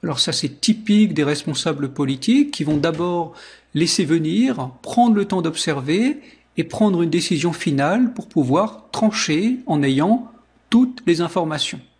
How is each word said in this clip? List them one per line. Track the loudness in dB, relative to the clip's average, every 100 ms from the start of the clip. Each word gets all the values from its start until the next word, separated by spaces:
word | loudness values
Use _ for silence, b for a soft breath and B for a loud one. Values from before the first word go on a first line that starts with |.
Alors | -6 -2
ça, | -2
c'est | -2 -6 -2
typique | 0 0 2 4 4
des | 2
responsables | 0 -2 -4 -4 -4 -4 -6
politiques | -4 -4 -2 0 2 2
qui | -2
vont | -2 0
d'abord | 0 -2 -2 -2 -4 B B B B
laisser | -2 -2 0
venir, | 2 2 2 2 0 0 -8 -10
prendre | -4 2 4 4
le |
temps | 2 -2
d'observer | -2 -4 -4 -4 -2 0 0 -2 B B B -6
et |
prendre | -6 2 2 2
une | 2
décision | 0 0 -2 -2
finale | -2 -2 0 0 2 0
pour | -2 -6
pouvoir | -2 2 2 0 -4 -12
trancher | 0 0 0 -2 0 0 -2 -2
en | 0
ayant | 2 2 2 0 -2 -18 _ _ _
toutes | 4 4 0
les | -2 0
informations. | 0 -2 -2 -4 -6 -8 -16